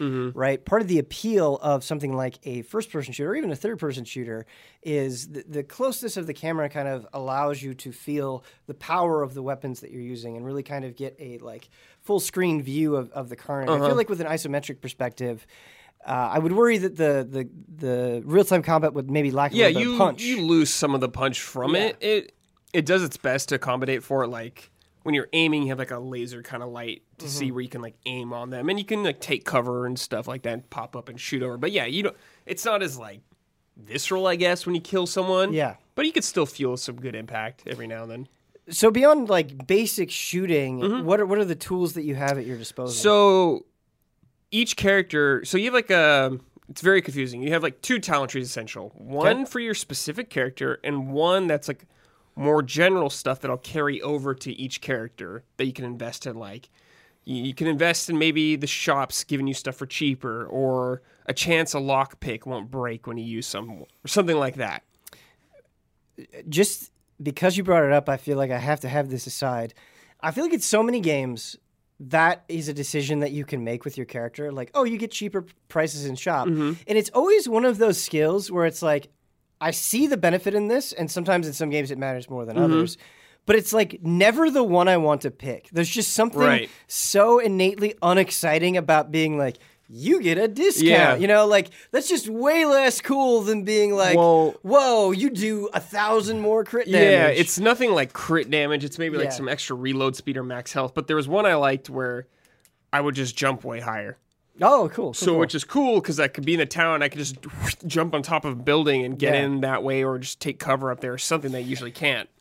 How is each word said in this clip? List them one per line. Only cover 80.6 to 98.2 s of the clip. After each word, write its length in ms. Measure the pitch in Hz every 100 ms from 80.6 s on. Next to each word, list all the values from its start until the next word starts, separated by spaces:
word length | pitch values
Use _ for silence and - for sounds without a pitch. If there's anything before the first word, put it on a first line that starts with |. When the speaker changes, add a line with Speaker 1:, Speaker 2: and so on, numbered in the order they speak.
| 208
Speaker 2:
this, 240 | 247 269
and 160 | - 160
sometimes 360 | 185 170 180 160
in 60 |
some 180 | 135 156
games 200 | 147 135
it 80 | 135
matters 300 | 135 127 123
more 160 | 127
than 120 | 113 113
Speaker 1:
Mm-hmm. 80 | 165
Speaker 2:
others. 240 | 160 175 - - - _ _ -
But 100 | 214
it's, 160 | 214
like, 280 | 220 208 -
never 480 | 165 175 202 233 320
the 120 | 269
one 260 | 226 175 180
I 100 | 180
want 240 | 151 147
to 80 | 135
pick. 400 | - 139 117 -
There's 160 | 165 170
just 240 | 226 185
something 260 | - 226 143
Speaker 1:
Right. 280 | 147 131 110 - _
Speaker 2:
so 520 | - - 202 214 240
innately 560 | 226 190 185 202 208 -
unexciting 720 | 170 185 185 - 165 156 175 180
about 340 | 156 156 151
being 280 | 160 156 151
like, 180 | 135 - _ _ _
"You 320 | 113 165 359
get 160 | 185 165
a 100 | 220
discount." 380 | 214 381 - 160
Speaker 1:
Yeah. 280 | 175 120 123
Speaker 2:
You 100 | 196
know, 180 | 208 214
like, 240 | 202 - - -
that's 200 | 262 -
just 180 | 330 214
way 380 | 226 269 330 311
less 340 | 269 262 240
cool 400 | - 269 269 233
than 240 | 202 214
being 300 | 196 214 208
like, 220 | 202 185 175
Speaker 1:
Well 360 | 170 160 160 -
Speaker 2:
"Whoa, 520 | 185 277 262 233 190
you 180 | 190 269
do 400 | 214 214 214 202
a 80 | 185
thousand 600 | - 208 208 220 202 220
more 220 | 214 220
crit 260 | 208 233 220
Speaker 1:
Yeah, 100 | 185 202 190 156
Speaker 2:
damage." 100 | 139
Speaker 1:
it's 200 | 170 -
nothing 340 | 214 240 247
like 200 | 175 127
crit 380 | -